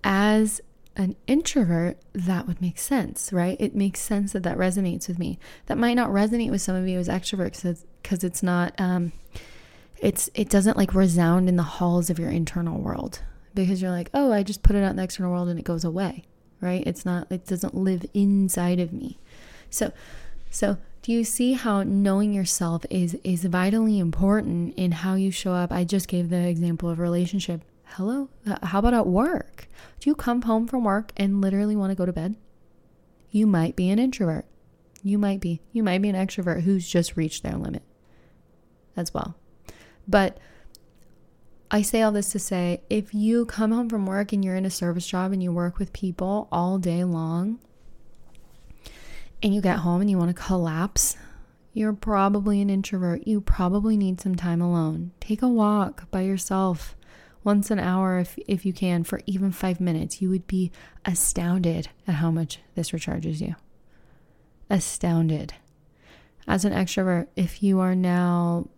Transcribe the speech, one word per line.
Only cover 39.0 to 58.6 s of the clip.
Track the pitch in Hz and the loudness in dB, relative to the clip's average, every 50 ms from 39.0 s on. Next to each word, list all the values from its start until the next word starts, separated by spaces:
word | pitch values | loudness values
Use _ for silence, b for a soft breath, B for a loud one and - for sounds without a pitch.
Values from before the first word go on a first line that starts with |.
| 170 - - | -8 -4 -4
well. | - - - 165 - - - - - B B B B B B B B B | -6 -6 -6 -10 -14 -20 -20 -20 -20 B B B B B B B B B
But | 196 185 202 196 185 - b b b b b b b b - - - _ _ - - - - - - _ _ - - - - - - | 2 4 4 4 4 -2 b b b b b b b b -20 -20 -20 _ _ -20 -20 -20 -20 -20 -20 _ _ -20 -20 -20 -20 -6 0
I | - 208 | 0 2
say | 202 - - 226 220 | 2 2 2 4 4
all | 214 | 4
this | 208 208 196 - | 4 0 -2 -2
to | - 202 | -4 -4
say, | - - 190 180 175 175 175 - - - | -4 -2 -2 0 0 0 -2 -4 -4 -2
if | 208 214 208 - - | -2 -2 -2 -2 -2
you | 208 208 220 233 240 233 | 0 2 2 4 2 0
come | 226 - - 220 214 | 0 -2 0 0 2
home | 226 240 247 226 | 2 0 0 -2
from | 226 208 196 | -2 -2 -2
work | 190 190 196 208 202 220 | 0 0 -2 0 0 0
and | 196 190 | 0 0
you're | 190 185 | 0 0
in | 185 190 | 0 -2
a | 190 | -2
service | 185 - 180 175 170 175 175 | -2 -2 -2 -2 -2 -2 -4
job | - - 180 185 190 | -4 -2 -2 -2 0
and | 196 190 | -2 -2
you | 180 180 | 0 0
work | 170 175 175 175 175 - | 0 0 -2 -2 -2 -4
with | 196 - | -6 -6
people | - - - 185 170 - 185 190 202 214 - - | -6 -6 -6 -4 -4 -4 -2 -2 -2 -2 -2 -2
all | - 175 175 180 190 | -2 0 0 0 0
day | 190 175 175 165 175 180 | 0 0 0 0 0 0
long, | 180 170 160 160 160 165 170 180 208 226 247 - _ - - - - - - - - - - - - - - - - - - - B B B B B B B B B B B B B B - | 0 0 -2 -2 -2 -2 -2 -2 -2 -4 -6 -10 _ -20 -20 -20 -20 -20 -18 -20 -20 -20 -20 -20 -20 -20 -20 -20 -20 -20 -20 -20 B B B B B B B B B B B B B B -2
and | - 208 196 | 0 2 2
you | 208 | 2
get | 190 185 180 - | 2 2 2 2
home | 160 175 175 175 | 2 2 2 2
and | 202 208 | 2 2
you | 196 | 2
wanna | 180 170 170 175 | 2 2 2 0
collapse, | - - - 190 180 170 165 156 160 175 202 - - - - - B B B B B B B B B B - - | -2 -2 0 0 0 2 0 0 -2 -2 -2 0 0 0 0 -2 B B B B B B B B B B -8 -4
you're | 220 214 214 208 | -2 0 0 -2
probably | 202 - 220 208 196 196 196 202 208 196 208 208 202 | -2 -2 0 2 4 4 4 2 2 2 2 2 2
an | 202 202 | 2 2
introvert. | 196 196 190 - 202 185 180 175 170 - - | 2 0 0 -2 -2 0 0 0 0 -2 0
You | 214 220 208 | 0 0 0
probably | 196 - - - 185 180 185 208 202 220 220 | 2 0 2 2 2 2 2 2 2 2 2
need | 208 196 190 185 175 | 2 2 0 -2 -2
some | - 190 180 | -2 -4 -2
time | 170 170 175 170 170 | -2 -2 0 0 0
alone. | 175 175 175 170 160 156 160 160 170 175 - _ | 2 2 2 2 0 0 -2 -4 -8 -10 -10 _
Take | - - 214 214 | -6 -4 -2 0
a | 262 | 2
walk | 254 240 226 208 208 208 208 196 - - - - - | 2 4 4 4 4 2 2 0 -2 -4 -12 -12 -6
by | - 185 | -4 -2
yourself | 185 190 196 190 - - 190 190 190 185 175 156 - - - B B B B B B B B B | 0 0 -2 -2 -2 -2 0 0 2 0 0 -2 -6 -12 -16 B B B B B B B B B
once | B 202 208 202 196 - | B 2 2 2 2 2
an | 220 196 | -2 0
hour | - 180 180 190 190 185 185 180 | 0 0 2 2 2 2 2 0
if, | 175 175 - - - | -2 -2 -6 -14 -4
if | - 196 180 | -2 -4 -2